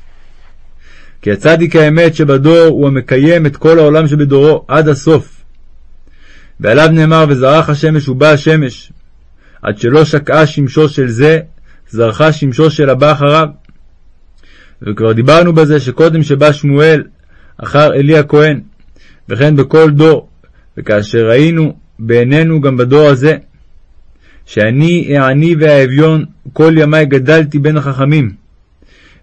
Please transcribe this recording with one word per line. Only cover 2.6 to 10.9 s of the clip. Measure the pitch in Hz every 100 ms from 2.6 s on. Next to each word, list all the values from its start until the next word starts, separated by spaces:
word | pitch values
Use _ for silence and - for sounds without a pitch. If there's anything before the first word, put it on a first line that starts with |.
| 165
הוא | 123 143
המקיים | 135 123 131 147 170 156
את | 147
כל | 156 165
העולם | 151 156 156
שבדורו | 151 143 139 147 147 -
עד | 147 156
הסוף. | 143 156 151 - - - - - - - - - - - - - -
ועליו | - 127 160
נאמר, | 160 156 160 151
"וזרח | 135 131 151 160
השמש | 147 160 156 127
ובא | 127 151
השמש", | 147 156 156 135 - - - - _ _ - _ -
עד | 107 107
שלא | 117 147
שקעה | 151 147 - 147 151
שמשו | 151 135 156
של | 156